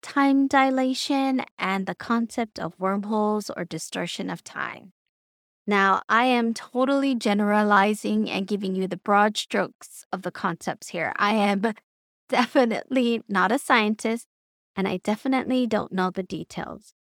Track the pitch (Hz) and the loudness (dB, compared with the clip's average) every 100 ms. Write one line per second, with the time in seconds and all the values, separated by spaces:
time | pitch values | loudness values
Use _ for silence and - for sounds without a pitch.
0 | - - 277 277 277 277 269 262 262 262 | -4 2 4 4 4 4 4 2 0 -2
1 | - 277 269 262 - - 185 190 190 180 | -2 0 0 -2 -4 -6 -2 -2 -2 -8
2 | - 233 233 - 226 - 170 - 185 196 | -2 -2 -2 -4 -6 -6 -10 -4 -2 -2
3 | 202 214 214 214 208 - 175 160 - 185 | -2 0 0 0 -4 -10 -8 -8 -8 -8
4 | 175 - 185 175 - - 120 - - _ | -6 -6 -8 -8 -10 -10 -8 -10 -20 _
5 | _ _ _ _ _ _ - 202 196 190 | _ _ _ _ _ _ -2 2 4 2
6 | - 220 254 247 233 226 - 247 254 277 | 2 2 4 2 0 -4 -6 -2 0 2
7 | 277 247 214 202 208 208 208 202 202 214 | 2 0 0 2 2 2 4 6 4 0
8 | 208 214 214 - 190 202 190 190 190 208 | -2 -2 -2 -4 -4 -4 -2 -2 -4 -4
9 | - 202 214 214 - 208 185 _ - - | 2 4 4 0 -4 -2 -2 _ -20 -20
10 | - 190 190 - 190 165 - - - 170 | -10 -6 -6 -4 -4 -4 -6 -8 -8 -6
11 | 147 - 208 220 202 196 226 214 _ _ | -4 0 0 2 2 2 0 -4 _ _
12 | _ _ _ 247 240 294 240 226 - 262 | _ _ _ 0 2 4 2 0 -2 0
13 | 240 233 - 196 185 269 - 247 214 214 | 2 0 -2 0 2 0 2 2 4 0
14 | 226 226 - _ _ _ _ - 190 185 | -2 -4 -8 _ _ _ _ -4 -2 -2
15 | - 214 269 262 - 254 240 214 - 190 | -2 -2 0 -2 0 0 0 -2 -2 -2
16 | 185 185 180 160 - - - - - _ | -2 -2 -6 -8 -10 -10 -10 -12 -18 _